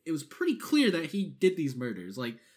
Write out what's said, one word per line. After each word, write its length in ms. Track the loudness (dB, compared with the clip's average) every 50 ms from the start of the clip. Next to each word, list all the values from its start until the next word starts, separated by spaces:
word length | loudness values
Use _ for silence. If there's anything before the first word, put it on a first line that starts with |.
| _
it 80 | -4 -4
was 100 | -4 -6
pretty 320 | -8 -6 -2 0 0 0
clear 340 | 0 0 2 4 4 6 4
that 160 | 4 2 -2
he 180 | -4 -4 -4 -4
did 320 | -4 0 2 2 4 4
these 180 | 2 0 -2 -2
murders. 420 | -4 -6 -6 -6 -8 -10 -10 -8
Like, 200 | -6 -6 -6 -8 -10 _ _ _